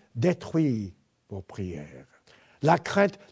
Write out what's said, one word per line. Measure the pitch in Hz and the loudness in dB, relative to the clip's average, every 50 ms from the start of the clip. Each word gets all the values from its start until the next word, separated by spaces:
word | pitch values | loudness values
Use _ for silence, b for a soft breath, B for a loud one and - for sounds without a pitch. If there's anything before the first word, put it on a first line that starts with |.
| b b - | b b -4
détruit | 120 117 180 175 175 - - - 165 160 143 120 110 101 90 87 _ _ _ _ _ _ - | 0 2 2 2 0 -4 -4 0 0 2 2 0 -2 -4 -8 -12 _ _ _ _ _ _ -14
vos | 101 82 | -14 -14
prières. | - - - - 95 90 82 76 73 76 76 - - _ _ _ b b b b b b b b | -14 -14 -12 -10 -10 -8 -8 -10 -12 -14 -18 -20 -20 _ _ _ b b b b b b b b
La | - 151 170 | 2 2 2
crainte | - - - - 202 202 202 - b b b | 2 2 0 2 2 2 2 0 b b b